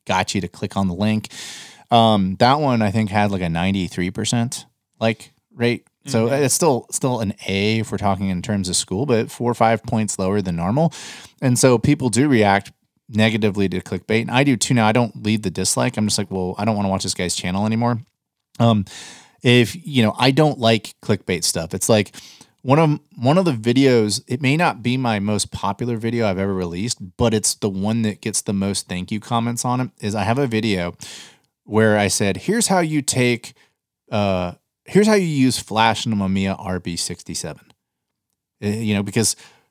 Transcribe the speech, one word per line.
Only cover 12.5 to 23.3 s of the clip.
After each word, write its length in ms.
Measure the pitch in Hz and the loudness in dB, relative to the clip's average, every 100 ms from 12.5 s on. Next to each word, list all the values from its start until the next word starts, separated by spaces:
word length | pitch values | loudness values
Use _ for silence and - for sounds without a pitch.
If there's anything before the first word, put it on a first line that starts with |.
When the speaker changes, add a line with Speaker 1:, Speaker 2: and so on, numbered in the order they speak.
| 98 - - _ _ - | 4 0 -14 _ _ -6
Speaker 1:
negatively 640 | 110 110 110 107 98 98 | 0 2 2 0 0 0
to 100 | 90 | -2
clickbait. 400 | - 92 - 113 | -6 -8 -2 -2
And 120 | - | 0
I 120 | 120 | 2
do 140 | 143 120 | 2 2
too 160 | - | 2
now. 120 | 127 107 | 2 4
I 60 | |
don't 320 | 113 117 123 | 4 0 -2
leave 200 | 107 107 | -2 -2
the 60 | 107 | -2
dislike. 460 | 85 92 - 123 123 | -4 -2 -2 -2 -2
I'm 120 | 107 | -2
just 100 | 104 | -2
like, 120 | 101 | -4
"Well, 260 | 95 90 90 | -4 -4 -4
I 80 | 107 | -4
don't 100 | 104 | -2
wanna 140 | 101 | -2
watch 140 | 95 | -2
this 100 | 92 | -4
guy's 220 | - 90 - | -4 -4 -4
channel 300 | 90 95 107 | -4 -4 -2
anymore." 360 | 110 120 117 - _ _ _ _ - | -2 -2 -4 -8 _ _ _ _ 0
Um, 240 | 117 110 95 - - - - _ | 2 2 0 -10 -20 -20 -20 _
if, 320 | 131 123 117 | 4 4 4
you 300 | 180 - 135 | -2 -4 0
know, 100 | 107 - | 2 2
I 120 | 127 | 2
don't 280 | 135 156 135 | 4 2 2
like 340 | 113 113 - - | 2 2 0 -8
clickbait 440 | - 104 - 90 - | -4 -4 -2 -4 -2
stuff. 280 | 90 80 | -4 -6
It's 140 | 92 - | -4 2
like 260 | 110 101 - - - - _ | 2 2 -6 -20 -20 -20 _
one 160 | 127 143 | 0 2
of, 200 | 160 147 - - | 4 0 -6 -4
one 220 | 123 | 2